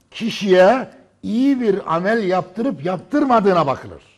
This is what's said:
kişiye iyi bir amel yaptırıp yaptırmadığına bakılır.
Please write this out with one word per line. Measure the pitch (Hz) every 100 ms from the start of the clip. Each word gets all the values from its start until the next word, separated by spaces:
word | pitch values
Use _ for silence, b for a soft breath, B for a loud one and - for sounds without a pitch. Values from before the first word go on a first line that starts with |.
| B
kişiye | - 220 - 202 185 185 254 208 - _ _
iyi | 190 220 277 262
bir | 226 185 -
amel | 165 190 233
yaptırıp | 190 185 175 - 269 156
yaptırmadığına | 160 185 - 294 269 226 196 175 139
bakılır. | 123 104 82 _